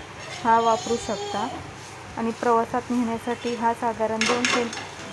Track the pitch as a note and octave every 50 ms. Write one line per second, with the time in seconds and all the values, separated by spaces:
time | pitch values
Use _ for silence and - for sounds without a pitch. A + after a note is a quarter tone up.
0 | - - - - - - - - - A#3 A3+ A#3 A3+ A#3 A3 A3 - G#3 A#3 A#3
1 | - - G#3 G3 G3+ G#3 G3+ G3+ A3 C4 - - - - - - - - - -
2 | - - - - A3+ A3+ A3+ - - B3 A#3 A3+ A#3 - - B3 B3 - A#3+ B3
3 | A#3+ A3+ A3+ A3 - A#3+ A#3+ A#3 - A#3+ A#3+ G#3+ A#3 A3+ A#3 A#3 B3+ A#3 A3 G#3
4 | A3 G#3+ A3 A3 A3 A#3 B3 A#3+ B3 B3 - B3+ A#3+ A3+ - - - - - -
5 | - -